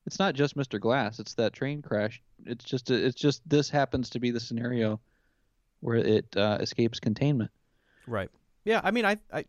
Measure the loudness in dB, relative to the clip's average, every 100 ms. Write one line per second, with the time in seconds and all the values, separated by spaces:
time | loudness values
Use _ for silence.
0 | -8 0 0 2 0 0 -4 -2 2 2
1 | 0 -4 -10 -2 -2 0 -6 -6 -4 -2
2 | -2 -4 _ -18 -12 -12 -6 -4 0 2
3 | 2 2 0 0 2 2 4 0 0 0
4 | -4 -2 -2 -2 -4 -6 -2 0 0 0
5 | _ _ _ _ _ _ _ -8 0 2
6 | 4 2 2 0 2 2 -2 0 0 0
7 | -2 0 0 0 -2 _ _ _ _ _
8 | -8 -6 -6 _ _ _ 0 2 2 2
9 | 2 0 -4 -10